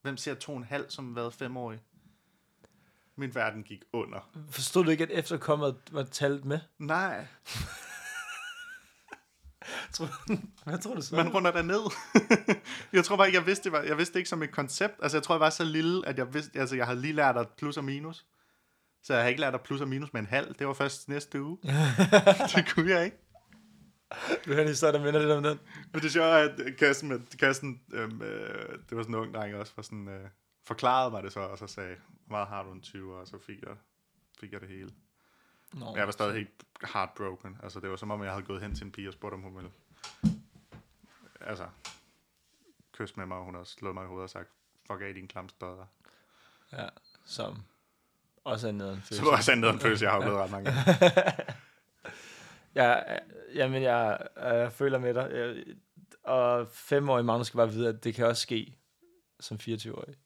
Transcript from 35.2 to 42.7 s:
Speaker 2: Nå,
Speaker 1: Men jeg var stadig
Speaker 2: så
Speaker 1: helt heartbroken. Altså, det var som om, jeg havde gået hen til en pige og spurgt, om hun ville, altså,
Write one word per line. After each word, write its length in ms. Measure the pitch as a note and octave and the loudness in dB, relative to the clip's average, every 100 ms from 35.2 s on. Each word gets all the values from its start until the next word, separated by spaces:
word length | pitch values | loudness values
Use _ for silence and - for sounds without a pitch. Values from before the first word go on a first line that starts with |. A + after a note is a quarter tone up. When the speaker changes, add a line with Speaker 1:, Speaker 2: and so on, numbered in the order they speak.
| _ _ _ _ _ | _ _ _ _ _
Speaker 2:
Nå, 120 | D3 A#2 | -14 -8
Speaker 1:
Men 120 | G#2+ | -2
jeg 80 | G2+ | -2
var 60 | |
stadig 200 | G2 G#2 | 0 -2
Speaker 2:
så 40 | G#2+ | -2
Speaker 1:
helt 260 | G2+ - - - - | -8 -14 -20 -16 -6
heartbroken. 640 | G#2 F#2 - G2 F#2 F#2+ F#2+ | -4 -4 -6 -10 -10 -16 -16
Altså, 160 | F#2+ F#2+ | -16 -12
det 100 | F#2+ | -10
var 60 | F#2+ | -8
som 160 | G#2+ | -8
om, 120 | G#2 | -8
jeg 80 | G2 | -6
havde 140 | G2 F#2+ | -8 -8
gået 160 | G2 | -10
hen 140 | G#2 - | -8 -10
til 100 | G2+ | -10
en 60 | |
pige 180 | G2 G2 | -12 -14
og 40 | |
spurgt, 200 | F#2 G#2 | -12 -14
om 80 | F#2+ | -12
hun 140 | F#2+ F#2 | -16 -16
ville, 140 | F2+ _ _ _ - - - - - _ _ - _ _ _ _ - - | -18 _ _ _ -20 -2 0 0 -12 _ _ -20 _ _ _ _ -20 -16
altså, 240 | - F#2+ F2 - - - _ _ _ _ _ _ _ | -12 -10 -12 -16 -20 -20 _ _ _ _ _ _ _